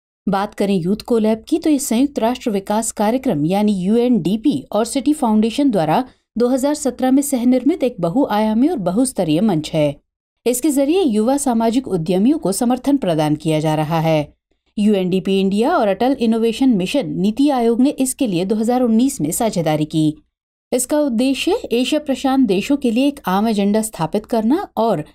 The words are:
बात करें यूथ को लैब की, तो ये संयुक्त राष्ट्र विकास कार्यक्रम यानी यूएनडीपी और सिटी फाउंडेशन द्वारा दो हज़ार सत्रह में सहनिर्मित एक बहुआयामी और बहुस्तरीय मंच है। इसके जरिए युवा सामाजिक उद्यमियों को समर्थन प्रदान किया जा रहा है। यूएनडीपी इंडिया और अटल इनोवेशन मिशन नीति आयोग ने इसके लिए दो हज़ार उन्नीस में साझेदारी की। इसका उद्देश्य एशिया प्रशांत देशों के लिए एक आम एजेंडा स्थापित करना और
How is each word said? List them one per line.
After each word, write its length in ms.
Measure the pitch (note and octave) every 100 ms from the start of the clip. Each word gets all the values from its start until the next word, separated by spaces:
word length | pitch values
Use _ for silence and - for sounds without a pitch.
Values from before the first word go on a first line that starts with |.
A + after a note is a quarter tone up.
| _ _ -
बात 280 | F#3+ G#3
करें 220 | - G3+ G3
यूथ 200 | E3+ A3
को 220 | - A#3
लैब 260 | G#3+ A3 -
की, 100 | D#4
तो 120 | E4
ये 80 | C#4+
संयुक्त 400 | - A3+ C#4+ -
राष्ट्र 320 | A3 B3+ B3+
विकास 420 | G3+ G3 G#3 A#3
कार्यक्रम 520 | - G#3 B3+ C4 D3+ D3+
यानी 260 | G3 G#3
यूएनडीपी 880 | G3 F3+ A#3 B3 A#3 D#3+ A3 D4 D3+ -
और 120 | G#3
सिटी 280 | A#3 C#4 C4
फाउंडेशन 580 | D4+ A#3+ G#3+ A3+ A3 C#4+
द्वारा 340 | G3 D3+ F3+ B3+ _ _ -
दो 100 | A#3+
हज़ार 260 | C4 C#4
सत्रह 360 | D4 B3+ B3 B3+
में 120 | C4+
सहनिर्मित 600 | C#4 B3 B3 B3 C4 F4+
एक 140 | B3 G#3+
बहुआयामी 680 | E3+ A3+ C#4+ G#3 A3 A3 D4
और 100 | E4
बहुस्तरीय 640 | F3 G3 C4 - E3+ D3+
मंच 300 | A3 D#3+ D#3
है। 340 | D#3+ D3 - _ _ _ _ A#3
इसके 240 | B3 D#4+
जरिए 320 | C4+ C#4 F#4
युवा 340 | D#4+ G#3+ G#3+ C#4
सामाजिक 500 | C4+ A3+ A3+ A#3 -
उद्यमियों 500 | F3+ D#3+ F#3 A3+ D#4
को 120 | F3+
समर्थन 440 | G3 B3 B3 C4+ C#4
प्रदान 400 | F#3 D#3 D3+ D3+
किया 240 | D#3+ D#3
जा 140 | D#3
रहा 260 | D#3 D3+ E3
है। 340 | D#3+ D#3 C#3+ _ _ _ _ -
यूएनडीपी 640 | G#3 G3 F#3 F#3+ F#3 F#3+
इंडिया 360 | F#3+ G3+ B3+ F4
और 120 | G#3
अटल 280 | F#3+ B3 C4
इनोवेशन 480 | A3 A3+ A3+ A3 C4+
मिशन 420 | G#3 F#3 C#4+ E3
नीति 380 | D#3+ G3 A3 C#4+
आयोग 320 | C4 A#3 A#3
ने 100 | C4
इसके 360 | - C4 - C4
लिए 180 | E3
दो 100 | G3
हज़ार 280 | G#3+ A3+ B3
उन्नीस 380 | B3 A3 C4+ -
में 100 | D4
साझेदारी 540 | - A3+ F#3 D#3 D3+
की। 320 | D3+ D#3+ D#3 D3+ _ _ _ _ -
इसका 280 | B3+ - D4+
उद्देश्य 600 | D4 A3+ C4 C4 - A4+ -
एशिया 280 | A#3 B3+ D4+
प्रशांत 460 | D4 C4 C4+ C4+ A#3+
देशों 280 | F#3+ - C#4+
के 140 | B3
लिए 160 | A3+ C#4
एक 140 | C#4 -
आम 220 | F#3+ A3+
एजेंडा 340 | G#3 G3+ G#3+
स्थापित 440 | G#3+ - D#3+ G#3 -
करना 420 | A#3 A3 E4 G4+ -
और 280 | A3+ E3 D3+